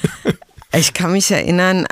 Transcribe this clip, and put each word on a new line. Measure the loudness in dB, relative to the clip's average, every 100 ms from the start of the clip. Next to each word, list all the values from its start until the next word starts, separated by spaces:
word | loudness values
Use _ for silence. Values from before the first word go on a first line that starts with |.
| -6 -4 -4 -6 -8 -20 -4
Ich | 0 0
kann | 0 0
mich | 0 2
erinnern, | 0 0 2 2 0 -2